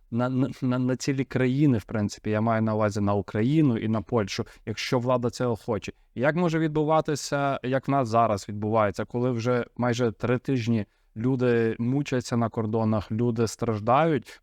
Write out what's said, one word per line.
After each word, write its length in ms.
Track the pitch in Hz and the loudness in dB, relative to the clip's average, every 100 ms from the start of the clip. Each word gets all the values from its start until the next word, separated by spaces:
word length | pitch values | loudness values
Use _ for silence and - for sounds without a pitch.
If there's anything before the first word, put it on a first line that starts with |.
| - | -6
на, 180 | 117 127 | -2 -2
на, 220 | 127 135 - | 0 -2 -2
на, 160 | 127 127 | -2 0
на 180 | 127 131 | 0 -2
цілі 280 | - 135 | -2 -2
країни, 540 | 127 135 127 135 147 117 | -2 0 0 4 4 2
в 60 | |
принципі. 460 | - 110 101 - 107 | 0 -2 -2 -4 -2
Я 100 | 107 | 0
маю 220 | 113 110 | 2 0
на 120 | 110 | 0
увазі 260 | 107 107 104 | 2 0 2
на 140 | 101 | 0
Україну 640 | 101 - 107 120 156 147 113 | 0 0 0 2 4 4 2
і 100 | 110 | 0
на 140 | 110 | -2
Польщу, 420 | - 117 98 - 104 - - | 0 -2 -2 -4 -8 -10 -10
якщо 320 | 104 - 127 | -6 -2 0
влада 320 | 123 127 120 | 2 0 0
цього 260 | - 123 110 | -2 -2 -2
хоче. 360 | - 104 - - _ | -4 -6 -6 -14 _
Як 220 | 110 139 156 | -2 0 2
може 220 | 175 160 | 0 0
відбуватися, 1040 | 160 151 151 160 151 143 - 143 139 135 | 0 0 2 2 0 -4 -4 -2 -2 -2
як 260 | 127 131 - | -2 -2 0
в 20 | |
нас 180 | 139 117 | 0 2
зараз 400 | 113 113 101 - | 2 2 0 -4
відбувається, 560 | 104 107 110 104 101 | -6 0 2 2 0
коли 260 | 107 123 127 | -6 -2 -2
вже 360 | 117 120 123 - - | 0 0 0 -2 -2
майже 360 | 123 120 120 | -2 0 0
три 260 | - 120 123 | 0 -2 -2
тижні 480 | - 131 113 113 98 _ _ 110 | 0 -2 0 -2 -2 _ _ -4
люди 600 | 123 135 123 120 113 110 | -2 2 2 4 2 0
мучаться 580 | 117 139 143 127 - 120 | -2 -2 -2 -4 -2 -2
на 120 | 113 | -2
кордонах, 600 | - 107 113 110 110 - | -2 -2 0 2 0 -2
люди 360 | 113 120 117 113 | -2 0 0 -2
страждають, 920 | - 117 107 107 135 165 135 - - | -2 -4 -2 2 2 2 0 -4 -12